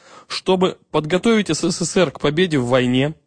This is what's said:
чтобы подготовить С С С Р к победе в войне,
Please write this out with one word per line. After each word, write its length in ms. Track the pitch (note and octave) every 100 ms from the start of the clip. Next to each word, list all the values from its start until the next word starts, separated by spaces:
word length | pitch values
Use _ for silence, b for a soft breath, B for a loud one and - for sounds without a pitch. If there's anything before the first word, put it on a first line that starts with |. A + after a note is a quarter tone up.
| B B B
чтобы 500 | - - F#3 F#3 - _
подготовить 580 | D#3 D3+ F3+ A#3 A3+ G3
С 200 | D3+ E3
С 160 | - F3
С 120 | G3+
Р 120 | D#3+
к 120 | -
победе 360 | D3 D3+ F#3 D3
в 100 | A#2+
войне, 480 | B2+ B2 B2+ C#3+ D#3+